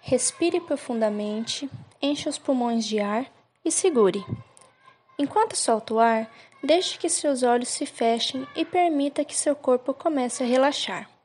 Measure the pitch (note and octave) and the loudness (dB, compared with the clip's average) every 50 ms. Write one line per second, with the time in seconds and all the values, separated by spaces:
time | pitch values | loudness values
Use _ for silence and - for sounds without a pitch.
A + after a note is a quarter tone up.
0 | _ - - B3+ - - - - E4 E4+ E4+ F4+ E4+ - D4 C#4 - - B3 A3+ | _ 0 0 0 0 -2 -2 0 -2 0 0 -2 -2 -2 -6 -6 -4 -6 -2 0
1 | A3 G#3+ G#3 G#3 G#3 G#3 G#3+ A3 A3+ - - - C#4+ C4+ - - - - _ _ | 0 0 0 -2 -4 -4 -4 -6 -6 -6 -8 -8 -8 -10 -12 -14 -18 -20 _ _
2 | - C#4 D4 C#4+ - D#4 C#4+ - - - C#4 B3+ A#3+ A#3+ A#3 A3+ A3 G#3+ G#3+ G#3+ | -2 -2 -2 -2 -4 -6 -6 -6 -2 -2 0 0 0 0 0 -2 -2 -2 -2 -2
3 | G3+ G3+ G#3 A3 C4+ - _ _ _ _ _ _ _ E4 D#4 - - F#4+ D#4+ B3 | -2 0 -2 -2 -4 -6 _ _ _ _ _ _ _ -2 -2 2 0 2 4 6
4 | G#3+ F#3+ F3 G3+ - - - - - _ _ - - _ _ _ _ - _ _ | 4 4 4 0 -6 -8 -10 -10 -10 _ _ -20 -20 _ _ _ _ -20 _ _
5 | _ _ _ - C#4+ C#4 - G#4 A4 G#4+ - - - - A#3 A3 A3 - A3 A3 | _ _ _ -4 -4 0 2 0 0 0 0 -2 0 2 2 0 0 -2 2 4
6 | A#3 A#3 A3+ A3+ A3+ A3+ - - - - _ _ - C#4 D4+ F4 F#4+ - - - | 4 4 4 2 -2 -6 -12 -20 -20 -20 _ _ 2 2 4 4 4 0 -6 -4
7 | - E4 E4 - - D4+ C#4 B3 B3+ B3 A#3+ B3 B3 - - - D4 C#4+ - - | -4 -2 -2 0 0 0 0 2 2 2 2 2 0 -2 -6 -6 -6 -8 -4 0
8 | A3+ A#3 A3+ A#3 A3+ - - C4 C4 - - D4+ D#4+ E4 - F4+ F4 F4 D#4+ C#4+ | 2 2 2 2 0 -4 -4 -6 -10 -8 -4 -4 -4 0 2 2 4 4 2 2
9 | C#4 C#4+ C#4 - D4 D4 - - - D4+ C#4+ C#4+ - - B3+ B3 B3 - C4+ - | 0 0 0 -2 -4 -4 -4 -2 0 0 0 0 2 2 2 2 2 -4 -6 -2
10 | - E4+ D#4+ C#4 B3 B3 - - C4 A#3+ B3 B3+ C4 C#4+ C#4+ - - - F#3+ F3 | -2 -2 0 0 -2 -2 -2 -4 -2 0 2 4 4 2 2 0 -6 -6 -6 -8
11 | G3+ - _ _ | -10 -12 _ _